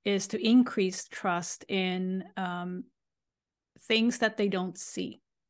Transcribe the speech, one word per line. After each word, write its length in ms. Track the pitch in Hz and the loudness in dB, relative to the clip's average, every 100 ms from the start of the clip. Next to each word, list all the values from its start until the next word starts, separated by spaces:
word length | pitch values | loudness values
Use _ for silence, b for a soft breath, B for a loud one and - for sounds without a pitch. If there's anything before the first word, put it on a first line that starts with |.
is 240 | 202 196 - | -2 0 -2
to 160 | 214 | 0
increase 640 | 226 247 247 214 185 - - | 6 6 6 2 0 -2 -10
trust 560 | - 196 175 170 - - | -4 -2 -2 -4 -10 -4
in, 560 | 190 185 185 185 190 - | -2 0 -2 -2 -4 -6
um, 480 | - 180 175 180 180 - _ _ _ _ _ _ _ _ - | -6 -6 -6 -6 -10 -12 _ _ _ _ _ _ _ _ -14
things 360 | - 226 233 - | 0 2 2 2
that 180 | 220 220 | 0 2
they 100 | 202 | 0
don't 300 | 185 180 - | 0 -2 -6
see. 440 | - - 180 - _ _ | -10 -8 -8 -10 _ _